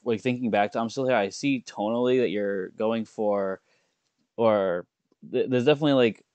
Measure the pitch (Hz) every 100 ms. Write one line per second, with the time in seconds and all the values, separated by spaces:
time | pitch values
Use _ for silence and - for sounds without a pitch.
0 | 120 107 127 123 123 101 104 120 113 135
1 | 131 120 98 - 139 131 - - 104 117
2 | 123 127 110 101 101 98 92 - 110 113
3 | 107 - 107 101 98 95 _ _ _ _
4 | _ _ _ - 113 104 95 87 - _
5 | _ _ - 127 117 127 123 147 151 135
6 | 117 101 _